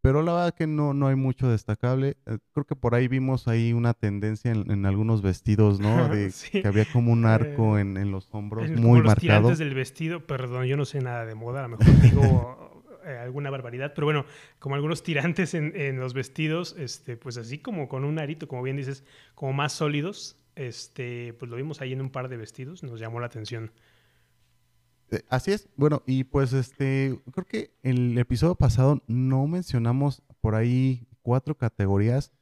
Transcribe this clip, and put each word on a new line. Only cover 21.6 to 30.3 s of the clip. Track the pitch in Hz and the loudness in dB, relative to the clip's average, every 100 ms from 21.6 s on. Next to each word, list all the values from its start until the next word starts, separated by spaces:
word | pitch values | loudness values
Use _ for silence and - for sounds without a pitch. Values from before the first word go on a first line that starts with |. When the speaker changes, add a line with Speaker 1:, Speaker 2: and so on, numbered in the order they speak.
| 147 147 | -10 -10
Speaker 2:
ahí | 131 | -10
en | 131 | -8
un | 135 | -8
par | 131 127 | -8 -10
de | 120 | -12
vestidos, | 107 - 131 185 | -14 -16 -18 -14
nos | 135 117 | -16 -12
llamó | 113 117 | -10 -8
la | 120 | -10
atención. | 117 107 117 113 _ _ _ _ _ _ _ _ _ _ _ _ _ _ | -10 -12 -12 -12 _ _ _ _ _ _ _ _ _ _ _ _ _ _
Speaker 1:
Eh, | 113 _ | -10 _
así | 127 190 | -4 -2
es. | 208 _ - | -4 _ 0
Bueno, | 151 147 - | 0 0 -2
y | 131 131 | -2 0
pues, | 143 131 | -2 0
este, | 135 123 _ 135 135 135 127 - | -2 -4 _ -2 0 -2 -6 -10
creo | - 185 | -12 -8
que | 220 - _ | -10 -10 _
el | 131 127 123 120 | -2 0 0 0
episodio | 120 123 160 - | 0 2 0 4
pasado | 131 113 131 147 - | 2 4 4 2 -2
no | 120 131 131 143 | -2 0 0 0
mencionamos | 180 180 123 117 127 143 - _ | -4 -4 -2 0 0 -2 -4 _